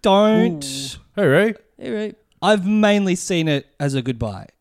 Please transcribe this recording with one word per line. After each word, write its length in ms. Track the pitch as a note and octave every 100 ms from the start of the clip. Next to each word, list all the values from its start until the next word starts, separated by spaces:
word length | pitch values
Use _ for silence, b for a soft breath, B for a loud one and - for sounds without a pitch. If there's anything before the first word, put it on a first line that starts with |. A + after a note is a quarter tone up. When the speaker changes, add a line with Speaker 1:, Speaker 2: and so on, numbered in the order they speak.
Speaker 1:
don't. 640 | - G3 G#3+ A3 F#3 D#3+
Speaker 2:
Ooh. 560 | C#3 C3+ C#3 - _ -
Speaker 3:
Hooroo. 360 | F#3 C#3+ G#3+ G#3 _ _
Speaker 2:
Hooroo. 340 | - A3 G#3+ - _ _
Speaker 1:
I've 240 | F#3 G#3+ F#3
mainly 500 | G#3+ G#3 G#3 G3 F3
seen 320 | - F3 D#3+
it 180 | C#3+ - _
as 140 | C#3+
a 60 | C3+
goodbye. 440 | B2 A#2+ A2+ G2 G#2 _